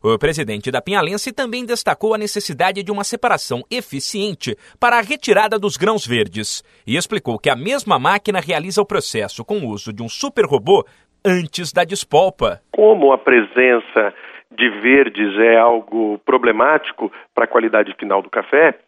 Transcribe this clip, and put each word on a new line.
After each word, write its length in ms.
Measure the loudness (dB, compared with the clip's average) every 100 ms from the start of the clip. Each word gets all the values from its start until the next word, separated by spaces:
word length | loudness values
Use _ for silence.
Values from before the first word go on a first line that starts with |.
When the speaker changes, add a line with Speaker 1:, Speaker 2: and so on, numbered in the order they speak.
Speaker 1:
O 160 | 0 0
presidente 540 | 0 -4 -6 -8 -6
da 100 | -6
Pinhalense 520 | -2 -2 -2 -4 -8
também 340 | -8 -8 -8 -6
destacou 480 | -4 -4 -2 -2
a 40 | -2
necessidade 680 | -4 -8 -8 -2 -2 -2
de 80 | -8
uma 100 | -6
separação 640 | -6 -4 0 -2 -2 -8 -6
eficiente 880 | -10 -8 -10 -8 -6 -6 -6 -8 -10 -12 _
para 200 | 2 2
a 20 |
retirada 580 | 0 -6 2 2 2 -2
dos 180 | -4 -2
grãos 300 | -2 -2 -2
verdes 560 | -2 -2 -4 -10 -10 _ _ -6
e 100 | -4
explicou 400 | -2 -6 -4 -2
que 140 | 0
a 60 | -2
mesma 420 | -2 -4 0 0
máquina 400 | 2 0 -2 -4
realiza 420 | -4 -6 -2 -2
o 40 | 0
processo 580 | -2 -4 -6 -6 -8
com 140 | -8 -6
o 100 | -6
uso 240 | -10 -10
de 80 | -12
um 80 | -12
superrobô 760 | -8 -6 -2 0 0 2 2 2 _ _ _
antes 480 | -2 0 -2 -10 -4
da 100 | -2
despolpa. 760 | -2 -4 0 2 2 0 -4 -4 _
Speaker 2:
Como 420 | 4 6 6 4
a 60 | 4
presença 960 | 4 4 4 2 4 2 0 0 0 -4 -20 -20 _ -2
de 120 | -2 0
verdes 540 | 4 4 4 0 -2 2
é 220 | 6 6
algo 600 | 6 2 -2 -2 -2 -4
problemático 880 | 0 2 2 2 2 2 -2 -8 -8 -8 -8
pra 140 | -2 2
qualidade 440 | 2 2 2 0 -4
final 240 | -2 -2
do 80 | -2
café 480 | -6 0 4 4 2